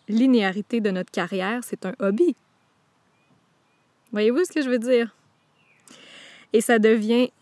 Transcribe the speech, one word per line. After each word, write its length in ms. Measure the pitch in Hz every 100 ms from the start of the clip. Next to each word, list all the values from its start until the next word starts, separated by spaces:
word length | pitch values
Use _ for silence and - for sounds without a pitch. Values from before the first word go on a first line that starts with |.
| -
linéarité 720 | 220 262 240 196 190 202 233
de 100 | 208
notre 200 | 185 180
carrière, 520 | - 175 190 190 240
c'est 220 | 233 - 190
un 80 | -
hobby. 360 | 196 202 349 - _ _ _ _ _ _ _ _ _ _ _ _ _ _ _ _ _
Voyez-vous 320 | 208 214 254
ce 80 | 359
que 100 | 311
je 80 | 262
veux 100 | 247
dire ? 360 | 233 247 233 - _ _ _ _ _ _ _ - - - - - _
Et 100 | 226
ça 180 | 226 233
devient 500 | 214 226 214 240 247 -